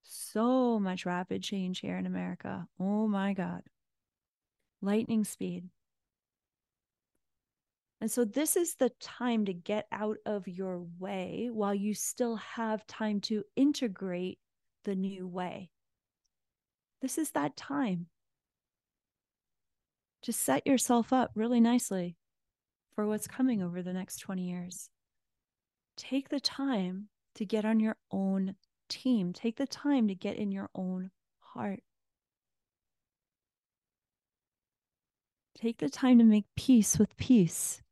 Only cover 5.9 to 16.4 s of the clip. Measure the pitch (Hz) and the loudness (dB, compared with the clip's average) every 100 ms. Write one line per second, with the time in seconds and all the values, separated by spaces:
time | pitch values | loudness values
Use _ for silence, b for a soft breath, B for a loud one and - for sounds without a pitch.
5.9 | _ _ _ _ _ _ _ _ _ _ | _ _ _ _ _ _ _ _ _ _
6.9 | _ _ _ _ _ _ _ _ _ _ | _ _ _ _ _ _ _ _ _ _
7.9 | _ 220 - 226 262 311 370 339 - 247 | _ -2 0 0 0 2 2 0 0 0
8.9 | - - - 240 226 202 175 - 214 - | 0 -18 -4 0 0 0 -4 -4 -4 -4
9.9 | 196 214 214 - 208 190 180 190 180 175 | -4 -4 -4 -4 -4 -6 -8 -6 -6 -10
10.9 | 175 185 196 180 - 240 220 202 202 208 | -10 -8 -6 -6 -6 -4 -2 0 0 -2
11.9 | 202 - - 240 220 - - 226 214 - | -2 -6 -2 -2 -2 -8 -6 -2 -4 -6
12.9 | - 214 202 - 214 - - 277 294 240 | -4 -2 -2 -2 -4 -4 2 2 2 -4
13.9 | 185 190 175 185 - _ _ _ _ 208 | -4 -6 -4 -6 -8 _ _ _ _ -4
14.9 | 190 190 190 185 180 180 - 180 _ _ | -2 -4 -6 -10 -8 -8 -10 -16 _ _
15.9 | _ _ _ _ _ | _ _ _ _ _